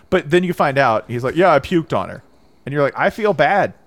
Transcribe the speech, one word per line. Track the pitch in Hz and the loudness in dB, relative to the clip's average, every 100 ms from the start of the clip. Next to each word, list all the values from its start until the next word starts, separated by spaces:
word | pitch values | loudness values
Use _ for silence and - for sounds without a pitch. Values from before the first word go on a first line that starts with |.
| - | -4
but | 185 151 | -2 0
then | 180 | 0
you | 180 | 0
find | - 190 139 | -2 0 2
out, | 131 110 - | 2 0 -2
he's | 117 | -6
like, | 127 156 | -4 2
"Yeah, | 185 | 4
I | 143 | 4
puked | - 175 151 113 | 2 -2 -2 -4
on | 90 | -6
her." | 98 _ _ _ _ - | -12 _ _ _ _ -8
And | |
you're | 143 | -2
like, | 139 117 | -2 0
"I | 175 | -2
feel | 214 208 | 0 -2
bad. | 156 147 196 120 - | 2 2 2 -2 -6